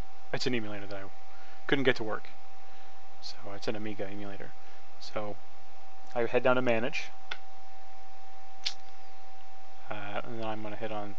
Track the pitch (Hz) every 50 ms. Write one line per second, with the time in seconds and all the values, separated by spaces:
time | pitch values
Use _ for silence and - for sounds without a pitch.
0 | - - - - - - - 139 - 127 127 117 107 104 104 101 101 101 101 98
1 | 98 98 - - - - - - - - - - - - - 139 131 131 120 -
2 | 113 107 107 113 - - - - - - - - - - - - - - - -
3 | - - - - - - - - - 104 101 101 - 120 110 104 107 107 104 101
4 | 101 98 101 101 101 101 101 - - - - - - - - - - - - -
5 | - - - 110 104 104 101 - - - - - - - - - - - - -
6 | - - - 123 117 110 123 123 123 131 127 127 127 123 117 113 117 143 - -
7 | - - - - - - - - - - - - - - - - - - - -
8 | - - - - - - - - - - - - - - - - - - - -
9 | - - - - - - - - - - - - - - - - - - 110 104
10 | 101 101 101 104 - 127 120 113 113 110 107 107 107 107 107 107 113 107 107 104
11 | 104 101 101